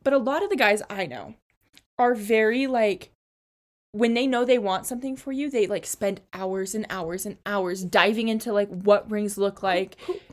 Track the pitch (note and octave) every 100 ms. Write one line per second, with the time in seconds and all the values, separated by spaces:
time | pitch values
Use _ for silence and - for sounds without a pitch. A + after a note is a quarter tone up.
0 | C#4 C#4 A#3+ D4+ G4+ F4+ G#3+ G#3 - G3+
1 | E3+ A#2+ D#2 - _ _ _ _ _ -
2 | B3 A#3+ G#3 A3 A3 A#3+ C4+ B3 G#3+ F#3
3 | - _ _ _ _ _ _ _ _ G#3
4 | A#3 A#3 C4+ B3 B3 B3+ G3+ F#3+ - B3
5 | C4 C4 C#4 C4 D4 C4 F#3+ G3 - -
6 | G3+ G3 - F#3 F#3+ F#3+ F#3+ G#3+ G#3 F#3+
7 | E3 F#3 G#3 - G3 G3+ F3+ F#3 F3+ G#3
8 | F#3+ A3+ A3+ A3 A#3+ G3+ G3+ F3+ G3+ G3+
9 | A3 G#3+ G#3 G3+ G3 G3 F#3+ F3+ F#3+ -
10 | - F4+ -